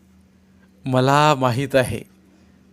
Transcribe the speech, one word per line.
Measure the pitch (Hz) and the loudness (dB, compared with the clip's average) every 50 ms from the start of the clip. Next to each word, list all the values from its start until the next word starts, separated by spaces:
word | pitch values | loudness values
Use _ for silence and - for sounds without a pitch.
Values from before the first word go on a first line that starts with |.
| _ _ _ _ _ _ _ _ _ _ _ _ _ _ _ _ - | _ _ _ _ _ _ _ _ _ _ _ _ _ _ _ _ -8
"मला | 135 127 127 127 135 139 147 151 151 147 | -2 0 0 2 2 2 2 4 2 2
माहीत | 131 131 123 113 131 139 - - | 2 0 -2 -2 -2 -4 -2 0
आहे, | 131 123 113 107 - - - _ _ _ _ _ _ _ _ _ _ _ _ | 0 0 -2 -6 -10 -12 -16 _ _ _ _ _ _ _ _ _ _ _ _